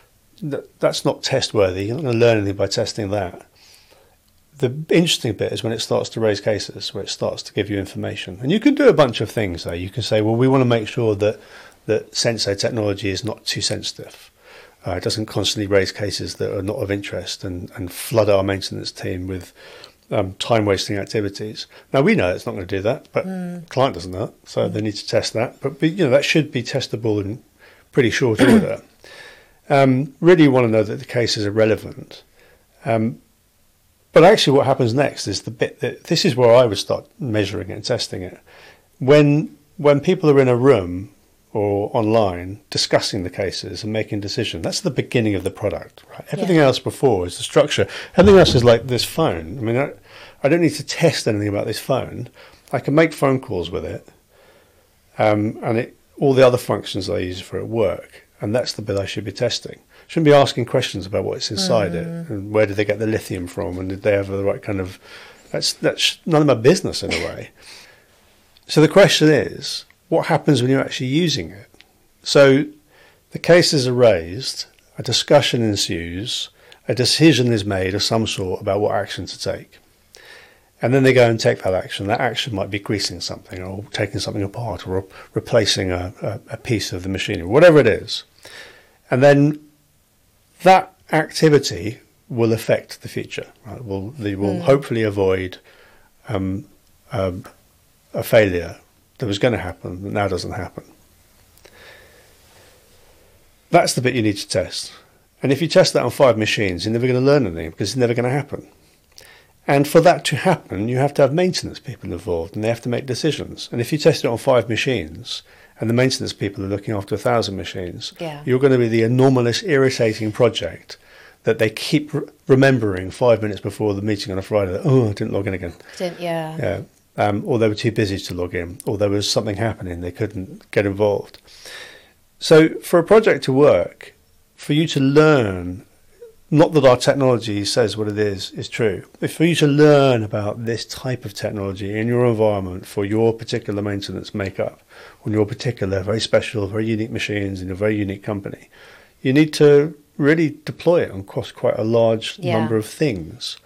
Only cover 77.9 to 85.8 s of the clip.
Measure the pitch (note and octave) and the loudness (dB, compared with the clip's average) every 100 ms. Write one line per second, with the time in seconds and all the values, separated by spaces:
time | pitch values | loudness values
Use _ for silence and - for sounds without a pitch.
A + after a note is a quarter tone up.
77.9 | G2+ - A2+ G#2 - F#2 F#2+ G2+ G2+ G2+ | -2 -2 -2 -2 -4 -6 -6 -2 -2 0
78.9 | G#2 G2 - F2+ - - - - _ _ | -2 -6 -10 -12 -10 -8 -8 -12 _ _
79.9 | _ _ - - - - _ _ - A#2 | _ _ -20 -20 -20 -20 _ _ -6 0
80.9 | C3+ C3 C3 A#2 A2+ A#2+ A#2+ - F#2 B2 | 4 6 6 6 4 0 0 -2 -2 -4
81.9 | - G2+ A2+ C3 A#2+ - G2 G2 G2+ - | -6 -4 -2 -2 -4 -6 -6 -6 -6 -4
82.9 | G#2 - F2 - F2 - F#2 F#2 F#2+ G2+ | -4 -4 -8 -12 -12 -14 -14 -12 -12 -10
83.9 | - G#2 G2+ - G#2 G2 A#2+ A#2 F2+ - | -6 -6 -6 -6 -6 -6 -8 -10 -8 -6
84.9 | F#2 - - - - - A#2 G2+ - | -6 -6 -16 -10 -8 0 0 2 -2